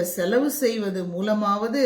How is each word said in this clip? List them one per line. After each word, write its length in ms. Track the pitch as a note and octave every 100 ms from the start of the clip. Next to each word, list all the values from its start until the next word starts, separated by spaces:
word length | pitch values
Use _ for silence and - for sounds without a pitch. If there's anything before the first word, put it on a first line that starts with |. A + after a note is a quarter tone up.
| F3
செலவு 440 | - F3+ A#3+ D4
செய்வது 500 | - A#3+ A3+ G3+ F#3 F3+
மூலமாவது 800 | E3+ G3+ G#3+ G#3 G3+ A3 C4+